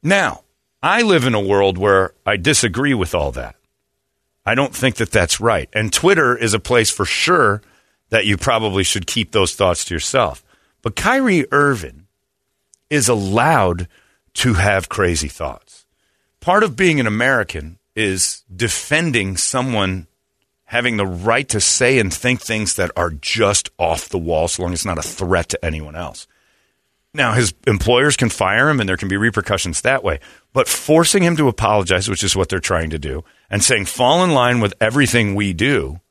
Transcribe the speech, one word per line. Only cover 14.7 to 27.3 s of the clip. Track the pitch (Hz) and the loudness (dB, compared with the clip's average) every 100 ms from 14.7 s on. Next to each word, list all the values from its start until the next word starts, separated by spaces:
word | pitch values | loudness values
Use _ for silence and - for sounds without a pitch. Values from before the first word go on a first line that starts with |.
| 98 - | 0 -2
crazy | - 92 82 76 | 0 0 0 -4
thoughts, | - 73 64 _ - _ _ _ _ _ _ | -8 -10 -10 _ -20 _ _ _ _ _ _
part | - 196 | 0 2
of | 214 117 | 0 2
being | 185 151 | 2 2
an | 113 | 0
American | 107 127 131 101 - 76 87 _ - | 0 0 0 -2 -6 -12 -18 _ -4
is | 107 95 - - _ | -2 0 -4 -6 _
defending | 90 117 - - 151 170 120 95 92 | -6 -4 -4 -2 -2 0 -2 -2 -4
someone | - 131 131 113 95 95 82 _ _ _ _ _ _ | -4 -2 -2 -2 -2 -4 -10 _ _ _ _ _ _
having | 117 123 110 | -2 0 -2
the | 98 | -2
right | 87 101 117 139 | -2 0 -2 0
to | 107 | -2
say | - - 123 131 | 0 0 2 2
and | 98 | 0
think | - 123 123 | -2 -2 -2
things | - 110 104 - | -4 -4 -4 -4
that | 90 - | -4 -2
are | 87 | -4
just | 76 - 113 101 104 - _ | -4 -6 0 2 2 -4 _
off | 85 80 - | -2 -2 -4
the | 95 | -6
wall, | 82 80 85 | -2 0 0
so | - | -2
long | 90 | -4
as | 87 | -4
it's | 104 | -4
not | 82 | -6
a | |
threat | 78 - 92 90 85 | -8 -6 0 0 0
to | - 82 | -4 -6
anyone | 78 76 78 | -6 -10 -12
else. | 82 - - _ _ _ _ _ _ _ _ | -12 -14 -20 _ _ _ _ _ _ _ _
Now, | 151 123 | -2 0